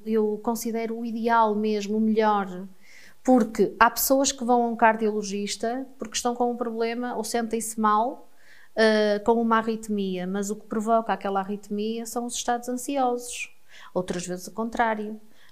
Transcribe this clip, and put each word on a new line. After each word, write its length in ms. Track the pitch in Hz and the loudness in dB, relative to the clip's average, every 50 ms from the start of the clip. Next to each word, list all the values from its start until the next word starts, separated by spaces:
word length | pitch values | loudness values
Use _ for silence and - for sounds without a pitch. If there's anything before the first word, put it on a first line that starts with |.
| - | -4
eu 380 | 220 220 220 214 214 214 208 214 | 0 2 2 2 2 0 -2 -2
considero 540 | 240 233 226 - 233 220 226 226 220 226 | -4 -4 -2 -2 -4 -4 -4 -4 -4 -6
o 80 | 233 240 | -6 -6
ideal 480 | 233 220 233 220 233 233 233 226 214 214 | -6 -4 -2 0 2 4 4 4 4 2
mesmo, 420 | 214 214 214 214 208 202 196 214 | 0 0 0 0 -2 -2 -2 0
o 40 | 220 | 2
melhor, 680 | 220 220 214 220 220 214 208 202 196 190 180 180 190 190 - - - - - - - - - - - | 2 2 4 4 4 4 2 2 0 -4 -8 -10 -12 -14 -16 -18 -20 -20 -20 -20 -20 -20 -20 -2 2
porque 520 | 254 254 247 220 220 - - 196 - - - | 4 6 6 4 2 2 2 0 2 4 6
há 80 | 226 233 | 4 4
pessoas 400 | 240 - - - 269 269 277 269 | 4 2 0 2 4 4 2 2
que 120 | - - 240 | -2 -2 0
vão 200 | 233 247 240 240 | 2 2 4 2
a 40 | |
um 80 | 233 226 | 0 2
cardiologista 1080 | 220 240 220 220 220 226 208 214 214 202 190 196 202 202 202 - - 240 226 240 262 269 269 - - | 4 6 6 6 4 2 0 0 -2 -4 -4 -4 -4 -4 -6 -6 -4 -4 -4 -4 -4 -8 -10 -12 -14
porque 160 | 220 220 - | -12 -8 -6
estão 180 | - - 240 240 | -4 -2 -2 0
com 180 | 247 247 240 | 0 0 0
um 60 | 240 | 0
problema 580 | 233 247 233 220 226 233 226 233 240 247 247 - | -2 -4 -4 -4 -2 -2 -2 -2 -4 -6 -6 -6
ou 80 | 208 220 | -6 -4
sentem-se 560 | - - 233 233 220 226 226 220 - - - | -2 -2 -2 -2 -2 -4 -4 -4 -4 -2 0
mal, 480 | 214 214 214 214 226 269 - - - - - - - - - - - - - | 2 4 4 4 2 0 -4 -8 -14 -20 -20 -20 -20 -20 -20 -20 -20 -4 2
eh, 440 | 220 220 220 214 214 214 208 208 208 | 4 4 6 6 4 4 2 2 2
com 200 | 208 240 233 233 | 2 2 2 4
uma 200 | 233 226 226 226 | 4 4 4 2
arritmia, 680 | 220 226 226 220 220 - 214 202 196 190 185 180 180 | 2 0 -4 -4 -4 -4 -4 -2 -2 -2 -4 -4 -4
mas 240 | 185 190 202 202 196 | -4 -4 -4 -4 -4
o 60 | 214 | -6
que 100 | 214 - | -8 -8
provoca 480 | - - 220 208 220 226 226 226 220 196 | -6 -4 -2 0 2 2 2 2 0 -2
aquela 260 | 190 - 202 196 196 | -2 -2 -2 -2 -2
arritmia 680 | 190 190 208 202 - - 208 208 208 220 226 226 233 | -2 -4 -6 -8 -8 -6 -6 -4 -4 -4 -4 -6 -8
são 180 | 226 - 247 240 | -8 -6 -6 -6
os 80 | 240 233 | -6 -6
estados 340 | - - - 240 233 240 247 | -6 -2 -2 -2 -2 -4 -6
ansiosos. 840 | 247 247 - - 277 277 254 247 240 240 240 - - - - - - - - - - - - - - | -6 -6 -6 -4 -2 0 0 0 0 -2 -6 -8 -10 -10 -12 -12 -14 -18 -20 -20 -20 -20 -16 -8 -6
Outras 320 | 180 175 180 185 180 175 | -4 -4 -4 -4 -6 -6
vezes 220 | 175 180 180 180 | -6 -8 -8 -10
o 40 | - | -10
contrário. 680 | - - 226 233 226 - 233 226 220 214 208 214 220 214 - - - - - - | -8 -6 -6 -4 0 0 0 0 0 -2 -6 -8 -10 -12 -16 -18 -20 -20 -20 -18